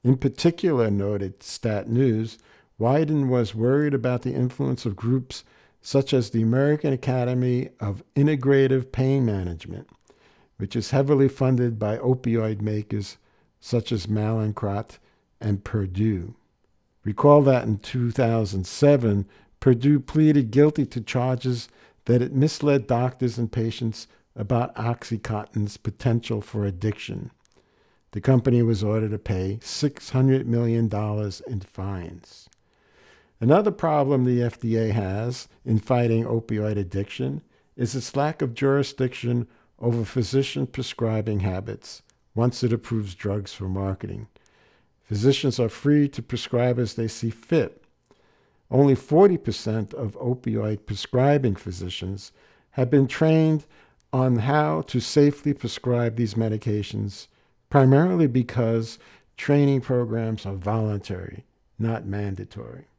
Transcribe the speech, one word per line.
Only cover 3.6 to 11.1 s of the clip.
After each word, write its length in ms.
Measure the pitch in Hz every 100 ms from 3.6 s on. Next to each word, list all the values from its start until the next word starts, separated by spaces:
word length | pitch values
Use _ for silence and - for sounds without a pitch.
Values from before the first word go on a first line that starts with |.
| 120 139 147
about 300 | 135 123 123
the 100 | 127
influence 520 | - 127 - 135 127 113
of 100 | 98
groups 480 | 117 131 127 - _ _ _ _
such 300 | - 139 135
as 200 | 131 113
the 100 | 113
American 500 | 113 127 143 151 151
Academy 800 | 131 - 127 123 127 127 123 - _
of 240 | 104 101 - -
Integrative 760 | 147 147 131 139 131 131 127
Pain 340 | - 131 139 120
Management, 640 | 98 90 80 - 92 - _ _ _ _ _ _ -
which 180 | 98 120
is 140 | 107
heavily 380 | 139 139